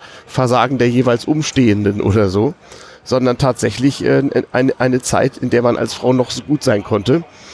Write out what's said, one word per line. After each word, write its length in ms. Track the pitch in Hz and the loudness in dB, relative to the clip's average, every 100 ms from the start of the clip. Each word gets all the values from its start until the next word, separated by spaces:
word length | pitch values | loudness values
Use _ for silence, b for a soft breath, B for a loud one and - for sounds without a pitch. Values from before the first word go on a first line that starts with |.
| B B B | B B B
Versagen 520 | - 127 123 123 131 | -2 0 2 2 2
der 120 | 123 | 0
jeweils 360 | 123 123 120 - | 2 2 0 0
Umstehenden 760 | 151 151 - 120 104 101 104 | -2 -2 0 2 2 0 0
oder 280 | - 101 101 | 2 2 2
so, 240 | 95 120 175 B B B B | 0 -2 -4 B B B B
sondern 340 | - 127 127 120 | -4 -2 0 0
tatsächlich, 680 | 135 120 117 107 131 135 | 0 0 -2 0 -2 0
äh, 200 | - 135 139 - - | 0 0 0 -2 -2
eine, 200 | - 131 - | 0 0 0
eine 220 | 127 127 | 0 -2
Zeit, 360 | - 95 131 - | -2 0 -2 -2
in 120 | 127 | -2
der 120 | 117 | 0
man 140 | 120 120 | 2 0
als 180 | 117 | -2
Frau 200 | - 120 | -4 0
noch 180 | 127 123 | 0 0
so 120 | - | -6
gut 200 | - 147 | -4 -2
sein 200 | - 107 | 0 -2
konnte. 400 | 98 104 101 160 170 B B | 0 -2 0 -2 -2 B B